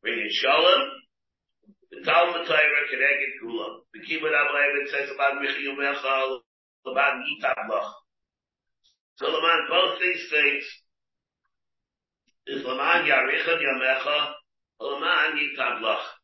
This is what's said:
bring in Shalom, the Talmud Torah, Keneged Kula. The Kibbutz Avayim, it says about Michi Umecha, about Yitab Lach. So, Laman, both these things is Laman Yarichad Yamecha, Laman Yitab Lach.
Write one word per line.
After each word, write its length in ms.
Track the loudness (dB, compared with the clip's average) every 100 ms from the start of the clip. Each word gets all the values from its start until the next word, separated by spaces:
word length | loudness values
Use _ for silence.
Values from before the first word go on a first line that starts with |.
bring 160 | -4 -4
in 80 | -4
Shalom, 520 | -2 2 4 6 6 2 -8 _ _ _ _ _ _ _ _ _
the 140 | -6
Talmud 420 | 2 4 4 0 0
Torah, 360 | 4 4 2 -2
Keneged 480 | 0 2 2 -4 -8
Kula. 380 | -8 -6 -6 -10 _
The 80 | -18
Kibbutz 360 | -8 -4 0 2
Avayim, 480 | 2 2 2 0
it 60 | -2
says 160 | -4 -4
about 260 | 0 0 0
Michi 240 | -4 -4
Umecha, 760 | -6 -2 -2 -2 -2 0 0 -4 _ _ _ _ -4
about 280 | 0 2 0
Yitab 440 | -8 -4 -2 -2 -2
Lach. 200 | -4 -4 -12 _ _ _ _ _ _ _ _ _ _ _ -6
So, 100 | -2
Laman, 400 | 0 2 2 2
both 300 | 2 2 0
these 300 | -2 -2 -2
things 340 | 2 2 0 -8 -16 _ _ _ _ _ _ _ _ _ _ _ _ _ _ _ _ -10
is 180 | -8
Laman 400 | -6 -2 2 2
Yarichad 560 | 4 2 2 0 0 0
Yamecha, 720 | 0 0 0 0 0 0 -2 -8 _ _ _ _
Laman 560 | -8 -4 0 2 2 -2
Yitab 460 | -4 -4 -4 -2
Lach. 240 | -2 -2 -4 -14